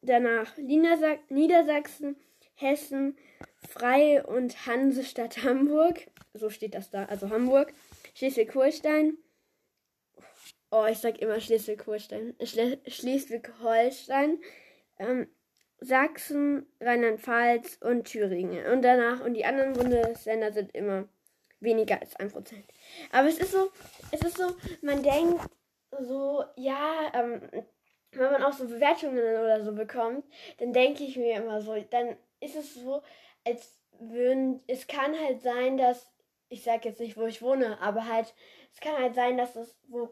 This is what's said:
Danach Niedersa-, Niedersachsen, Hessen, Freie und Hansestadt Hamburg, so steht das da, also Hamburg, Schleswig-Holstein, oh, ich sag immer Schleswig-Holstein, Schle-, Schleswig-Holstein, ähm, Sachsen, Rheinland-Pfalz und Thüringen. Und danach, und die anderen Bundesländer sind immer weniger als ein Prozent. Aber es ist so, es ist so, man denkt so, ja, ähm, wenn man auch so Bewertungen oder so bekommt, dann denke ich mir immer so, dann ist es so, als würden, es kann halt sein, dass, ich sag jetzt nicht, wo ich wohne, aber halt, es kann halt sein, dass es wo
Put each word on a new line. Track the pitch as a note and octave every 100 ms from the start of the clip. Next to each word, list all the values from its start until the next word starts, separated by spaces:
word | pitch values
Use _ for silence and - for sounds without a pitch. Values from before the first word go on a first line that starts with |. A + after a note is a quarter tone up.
Danach | A#3+ A#3+ A#3+ A#3 A3 -
Niedersa-, | C4+ D4 E4 E4 D#4 D4+ -
Niedersachsen, | C#4 D#4+ E4+ D4 D4 D4 - C#4+ C#4 _ _ _
Hessen, | _ C#4 C#4+ - C#4 C#4 C#4 _ _ - _ -
Freie | - A#3+ C4 D4 D4 -
und | A#3 B3 - -
Hansestadt | A#3+ C4+ B3+ C4+ - A#3 -
Hamburg, | C4+ C4 C#4+ D4+ E4 F4 - _ -
so | G#3+ G#3+
steht | G#3 A3
das | G3 G3
da, | G3
also | G3 G3+ G3
Hamburg, | A3 B3 C4+ C#4+ - _ - -
Schleswig-Holstein, | - C4+ C4+ A3+ C#4 C4+ D#4 D#4 D4+ D#4 D#4 _ _ _ _ _ _ _ _ _ _ - _ - - _
oh, | A3 G#3+
ich | A3
sag | A#3 A3
immer | A3 G#3+
Schleswig-Holstein, | G#3+ A3+ G#3+ G#3+ - G#3 G#3 G#3+ A3+ -
Schle-, | A#3 G#3+ A#3+ C4+ -
Schleswig-Holstein, | - B3 C4+ C4+ - - - A3+ A3+ A#3+ C4 - C4+ D4 D#4+ - - - _ _ _
ähm, | G#3 B3+ - _ _ _ _ _
Sachsen, | B3+ C4 D4 D#4 - C#4+ C#4+ C#4+ C#4 _
Rheinland-Pfalz | A#3 A#3+ A#3 A3 - A#3 A#3+ A#3+ A#3+ -
und | - A#3+
Thüringen. | A3+ A3+ G#3 F3+ F#3 F3+ -
Und | B3+
danach, | B3 B3 A#3 B3
und | B3+
die | A#3
anderen | - C4+ C4+
Bundesländer | B3+ B3 A#3+ A3+ A#3 - A3 G#3+
sind | G#3 G3+
immer | - G#3 F#3+ G3 _ _ _ _ _
weniger | A3 A3+ A3 G#3
als | - -
ein | G3+
Prozent. | G3+ G3 G#3 G3+ - - - D4
Aber | B3 C#4
es | D#4+
ist | F#4
so, | F#4+ F#4+ - - - -
es | D4+
ist | E4+ E4+
so, | F4+ F4+ - E4+
man | C#4+ C#4+
denkt | C4+ C#4+ E4+ F4 - _ _ _ _ C#4
so, | B3 C4+ C#4 C#4+ - -
ja, | C4 C4+ D4+ D#4+ D4+
ähm, | B3 A#3+ A#3 - - A3+ _ _ _ _
wenn | C4 C4
man | C#4
auch | C4+
so | C#4 B3+
Bewertungen | A#3 C#4+ E4 D4+ B3+
oder | A#3 A3+ A3+ A3
so | G#3
bekommt, | G#3+ G#3+ B3 A3+ B3+ - - - -
dann | A#3+
denke | B3 B3+ D4
ich | C#4+ C4
mir | A#3 A3
immer | A3+ G#3+
so, | G#3+ A3 G3+
dann | A#3+ A#3+ - _ _
ist | D4 D#4
es | D4
so, | B3 B3 C#4+ C#4+ - - _
als | - A#3+ - _ _ _
würden, | A3+ A#3 B3 C4 C4 C4 -
es | B3+ -
kann | D4 C#4 D#4+
halt | D4+ B3
sein, | B3+ A#3+ B3+ C4+
dass, | B3+ B3 - _ _ _ _
ich | A3+
sag | A#3 A3+
jetzt | A3+ G#3+
nicht, | A#3 G#3
wo | A3+
ich | A3+
wohne, | A#3+ C4+ A#3+ G#3+
aber | G3 G#3 A3+
halt, | A3+ A3+ _ - - _
es | -
kann | D4+ D4+
halt | B3+
sein, | A#3 B3 B3
dass | B3 A3+
es | A#3 _ _
wo | A#3+ A#3